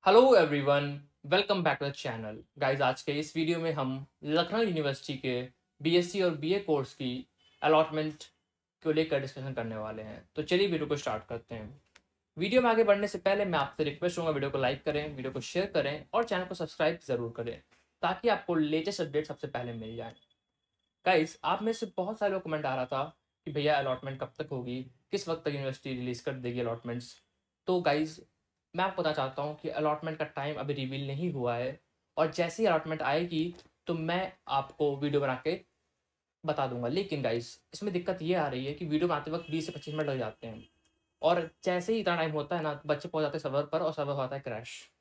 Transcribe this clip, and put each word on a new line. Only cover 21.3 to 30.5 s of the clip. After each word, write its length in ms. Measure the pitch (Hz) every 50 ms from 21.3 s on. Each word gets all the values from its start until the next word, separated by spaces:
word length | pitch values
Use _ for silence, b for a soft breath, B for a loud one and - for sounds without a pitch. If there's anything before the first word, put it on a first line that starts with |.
| - - -
आप 180 | 147 180 - 208
में 100 | 220 226
से 180 | - 233 196 -
बहुत 220 | - 180 196 220 -
सारे 140 | 208 202 190
लोग 100 | 190 185
कमेंट 220 | 170 156 151 151
आ 100 | 135 131
रहा 100 | 127 127
था 180 | 127 139 135 143 160 - _ _ _ _ _ _
कि 40 | 156
भैया 260 | 147 147 143 151 151 139
अलॉटमेंट 400 | 139 135 127 127 - 139 135 131
कब 100 | 135 - _
तक 100 | - 151 -
होगी, 300 | 143 127 120 120 123 131 127 - - _ _ _
किस 160 | - 190 - 170
वक्त 140 | 160 165 -
तक 60 | 151
यूनिवर्सिटी 440 | 143 139 139 135 135 - - 135 131
रिलीज 260 | 123 123 127 123 123
कर 120 | - 143 135 131 123
देगी 140 | 120 120 127
अलॉटमेंट्स। 540 | 120 117 113 117 - 120 120 123 120 - - - _ _ _ _ _ _ _ _ _
तो 140 | - 185 180
गाइस, 380 | 175 151 143 151 156 156 160 - - _ _ _ _ _ _ _ _ _ -
मैं 100 | 151 -
आपको 180 | - - 185
बताना 140 | 170 156 147
चाहता 260 | 147 131 131 - -
हूँ 140 | 143 151 151 -
कि 80 | - 151
अलॉटमेंट 460 | - - 151 151 151 151 160 160 156
का 80 | 156 156 143 -
टाइम 200 | 143 139 147